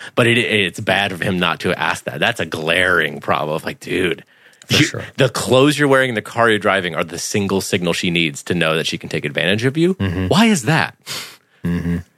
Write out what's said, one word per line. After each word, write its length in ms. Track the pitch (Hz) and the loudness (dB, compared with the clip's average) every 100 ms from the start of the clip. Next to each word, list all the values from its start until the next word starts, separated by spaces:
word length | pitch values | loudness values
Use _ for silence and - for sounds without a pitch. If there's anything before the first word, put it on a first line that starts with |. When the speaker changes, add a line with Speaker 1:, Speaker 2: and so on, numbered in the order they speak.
| - - | -6 0
Speaker 1:
But 100 | 120 | 2
it, 140 | 117 | 2
it's 400 | 110 107 92 - | 2 0 0 -2
bad 320 | 101 95 101 | 0 0 0
of 100 | 92 | -2
him 160 | 90 92 | -2 0
not 220 | 87 78 | 0 0
to 120 | 92 - | -2 0
ask 260 | 80 87 - | -2 -2 -6
that. 140 | 69 | -2
That's 200 | 98 120 | -2 -2
a 60 | 87 | -4
glaring 720 | 82 80 85 92 87 78 73 | -4 0 2 2 2 0 -4
problem. 420 | - 82 76 80 | -2 -2 -2 -4
Like, 160 | 78 71 | -6 -10
dude, 440 | - 90 92 - - _ _ _ - | -6 -2 -2 -4 -10 _ _ _ -2
Speaker 2:
For 80 | |
Speaker 1:
you, 100 | 107 147 | 2 2
Speaker 2:
sure. 180 | 113 - - | -2 -10 0
Speaker 1:
the 120 | 135 | 0
clothes 480 | - - 127 143 139 | 0 2 4 6 4
you're 100 | 147 | 4
wearing 220 | 135 131 | 4 2
in 60 | 110 | -2
the 60 | |
car 260 | - 120 117 | -4 2 4
you're 80 | 107 | 4
driving 380 | 104 98 90 78 | 2 2 0 -4
are 80 | |
the 160 | 82 85 | -4 -6
single 420 | - 107 98 98 | -4 -2 0 0
signal 320 | - 101 87 | 0 -2 0
she 160 | 85 92 | 0 0
needs 320 | 85 82 71 | 0 0 -2
to 120 | - 87 | -4 0
know 200 | 80 80 | 0 0
that 120 | - | -2
she 100 | 85 | -6
can 120 | - | -6
take 140 | 80 76 | -6 -4
advantage 400 | 69 82 107 127 | -2 0 0 0
of 120 | 147 | 0
you. 160 | 170 190 | 0 0
Speaker 2:
Mm-hmm. 320 | 98 87 92 | -2 -2 0
Speaker 1:
Why 160 | 147 226 | 4 4
is 180 | 196 | 2
that? 340 | 110 156 85 - - - - - _ _ | 2 0 -2 -6 -12 -12 -12 -18 _ _
Speaker 2:
Mm-hmm. 340 | 87 87 85 85 85 | -4 -4 -2 -4 -6